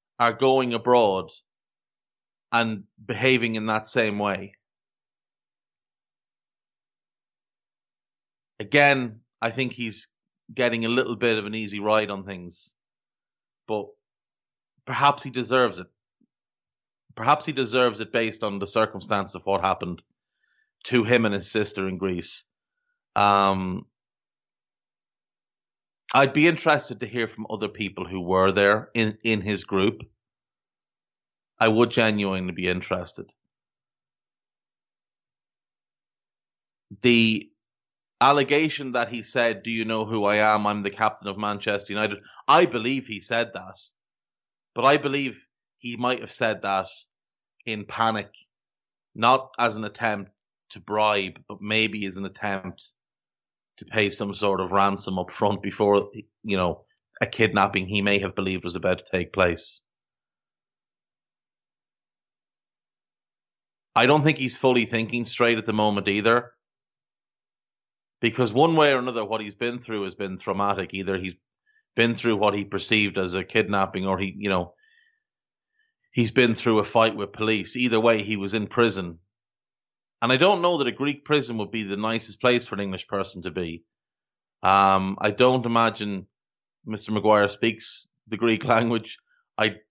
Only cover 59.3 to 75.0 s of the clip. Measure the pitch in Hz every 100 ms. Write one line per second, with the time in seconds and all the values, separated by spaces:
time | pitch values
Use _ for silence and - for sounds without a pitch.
59.3 | 98 90 82 - - _ _ _ _ _
60.3 | _ _ _ _ _ _ _ _ _ _
61.3 | _ _ _ _ _ _ _ _ _ _
62.3 | _ _ _ _ _ _ _ _ _ _
63.3 | _ _ _ _ _ _ - 123 151 151
64.3 | 135 127 - 131 123 113 117 110 120 117
65.3 | - 120 113 110 107 107 101 101 101 110
66.3 | 120 120 _ _ _ _ _ _ _ _
67.3 | _ _ _ _ _ _ _ _ _ 117
68.3 | 123 123 120 165 160 147 131 127 117 104
69.3 | 110 104 95 120 123 117 107 95 98 98
70.3 | 92 - 95 101 95 90 95 92 95 95
71.3 | - _ _ _ _ _ - 117 113 117
72.3 | 104 104 101 98 98 - 110 101 98 92
73.3 | 92 92 113 98 101 95 95 98 92 95
74.3 | 98 101 92 87 _ _ _